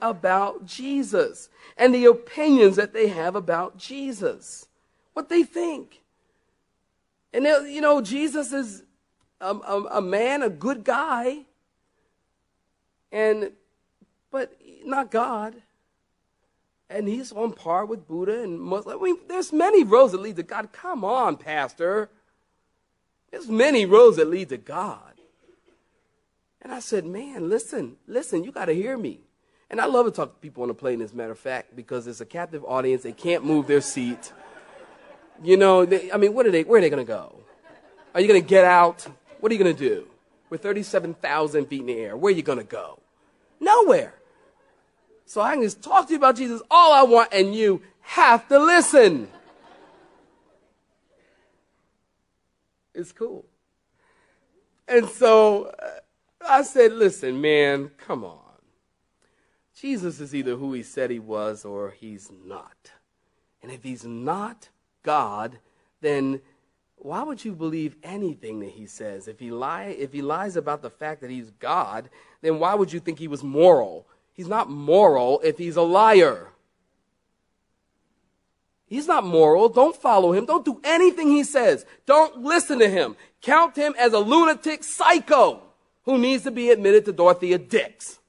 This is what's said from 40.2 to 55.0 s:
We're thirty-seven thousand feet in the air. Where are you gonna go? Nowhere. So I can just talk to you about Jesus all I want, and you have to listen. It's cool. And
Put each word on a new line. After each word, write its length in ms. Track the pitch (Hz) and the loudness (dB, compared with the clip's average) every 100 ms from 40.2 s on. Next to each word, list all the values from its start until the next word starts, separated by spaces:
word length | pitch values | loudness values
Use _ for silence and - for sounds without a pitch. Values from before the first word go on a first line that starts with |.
| _ _ _ | _ _ _
We're 60 | 165 | -10
thirty-seven 600 | 202 202 190 190 170 160 | -6 -6 -4 -4 -4 -8
thousand 500 | 147 151 151 151 135 | -6 -4 -2 -4 -6
feet 160 | 139 | -8
in 60 | 123 | -8
the 100 | 113 | -8
air. 180 | 104 113 | -10 -4
Where 160 | 202 | -2
are 40 | 175 | -2
you 80 | |
gonna 200 | 147 123 | -4 -6
go? 360 | 104 107 82 67 _ _ _ _ _ _ | -8 -12 -14 -18 _ _ _ _ _ _
Nowhere. 540 | 339 480 381 175 113 - _ _ _ _ _ _ _ _ _ _ - | 2 4 4 2 -2 -14 _ _ _ _ _ _ _ _ _ _ -10
So 160 | - | -4
I 120 | 240 | -2
can 100 | 294 | -2
just 180 | 214 - | -4 -6
talk 260 | - 381 285 | 0 0 2
to 40 | |
you 40 | 311 | 2
about 180 | 262 240 | 2 2
Jesus 260 | 254 226 - | -4 -10 2
all 240 | 330 330 | 6 8
I 100 | 285 | 8
want, 300 | 254 233 226 | 8 6 4
and 220 | 202 196 220 | 0 0 0
you 260 | 214 185 - _ | 0 0 -6 _
have 460 | - 349 285 233 - | -6 4 6 6 4
to 100 | 277 | 4
listen. 680 | 320 349 - 294 208 143 101 - _ _ _ _ _ _ _ _ _ _ _ _ _ _ _ _ _ 554 _ _ _ _ _ _ _ _ _ _ _ _ _ _ _ _ _ | 6 4 6 6 6 4 -6 -18 _ _ _ _ _ _ _ _ _ _ _ _ _ _ _ _ _ _ _ _ _ _ _ _ _ _ _ _ _ _ _ _ _ _ _
It's 180 | 170 170 | -18 -16
cool. 340 | - 233 190 - _ _ _ _ _ _ _ _ _ _ _ _ _ - | -12 -14 -14 -20 _ _ _ _ _ _ _ _ _ _ _ _ _ -10
And 220 | 240 | -10